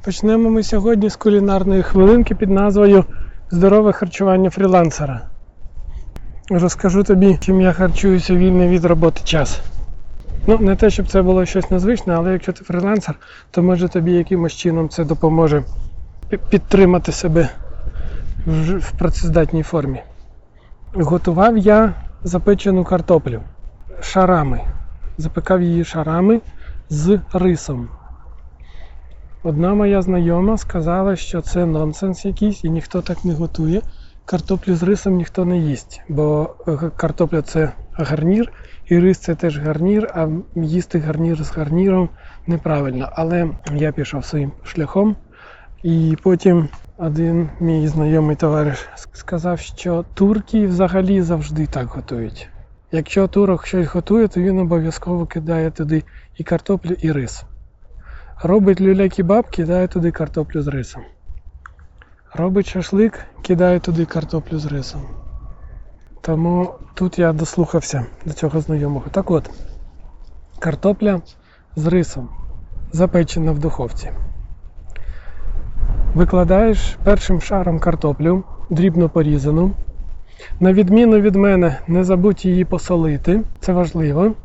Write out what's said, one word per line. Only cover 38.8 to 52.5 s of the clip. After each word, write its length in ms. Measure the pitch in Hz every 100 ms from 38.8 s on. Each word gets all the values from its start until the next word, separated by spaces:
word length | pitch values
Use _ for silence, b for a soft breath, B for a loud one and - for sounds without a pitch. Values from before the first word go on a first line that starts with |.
| -
і 120 | 175
рис — 180 | 180 180
це 160 | - 165
теж 240 | 175 147
гарнір, 520 | 147 156 175 208 214
а 140 | 175 160 160 - 170
їсти 440 | 160 175 - 170
гарнір 440 | 151 156 165 160
з 80 | 151
гарніром 580 | - 147 165 190 185 175 b b b -
неправильно. 640 | 170 165 151 139 127 131
Але 360 | - 165 175 170 - -
я 180 | 147 151
пішов 340 | 147 143 139 -
своїм 260 | 151 139 -
шляхом, 520 | - - 147 196 208 202 - B B B B -
і 340 | 170 165 160 156
потім 460 | - 175 196 170 156 - - -
один 500 | 165 151 165 165 160 -
мій 280 | 170 160 151
знайомий 480 | 151 151 160 156 147
товариш 520 | 160 151 147 135 - -
с-, 120 | -
сказав, 460 | - - 175 175 170
що 460 | - - 180 170 170
турки 540 | - 196 214 - 220 202
взагалі 540 | 180 185 185 185 196
завжди 460 | 170 165 151 151 151
так 200 | 127 123
готують. 600 | 143 123 120 110 - -